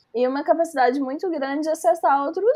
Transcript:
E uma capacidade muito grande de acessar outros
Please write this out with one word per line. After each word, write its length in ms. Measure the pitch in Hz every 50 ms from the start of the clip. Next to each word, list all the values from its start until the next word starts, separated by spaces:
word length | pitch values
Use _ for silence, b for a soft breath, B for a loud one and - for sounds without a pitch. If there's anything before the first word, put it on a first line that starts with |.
| _ _ -
E 100 | 226 247
uma 180 | 254 262 285 294
capacidade 580 | - 320 320 330 330 - 269 254 247 254 285
muito 280 | 277 254 269 320 - 381
grande 340 | 320 294 262 269 277 294 302
de 60 | 320
acessar 540 | 311 320 - 349 349 339 - 330 277 277 285
outros 200 | 285 330 381 381 453 587